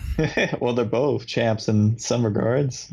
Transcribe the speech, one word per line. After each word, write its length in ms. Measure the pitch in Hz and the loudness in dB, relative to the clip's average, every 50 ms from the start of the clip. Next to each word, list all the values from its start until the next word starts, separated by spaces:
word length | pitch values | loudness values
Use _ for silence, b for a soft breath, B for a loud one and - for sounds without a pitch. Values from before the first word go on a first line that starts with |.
| - - - - | -6 -4 -2 -2
<laughs> 420 | 156 143 - - 190 - - - | -2 0 0 -2 -2 -2 -2 -2
Well, 120 | 139 120 | -2 0
they're 120 | 120 123 117 | 0 0 0
both 400 | 107 - 117 143 147 117 - - | 0 0 0 2 0 0 -2 -4
champs 420 | - - 123 117 113 110 - - - | -4 -2 0 2 2 0 0 0 2
in 300 | 107 107 104 107 113 113 | 4 4 4 4 2 0
some 260 | - - 120 120 120 | -2 -2 0 0 0
regards, 640 | 110 101 117 - 110 127 143 143 131 - - - - | 0 0 0 0 0 2 0 0 -2 -4 -8 -14 -16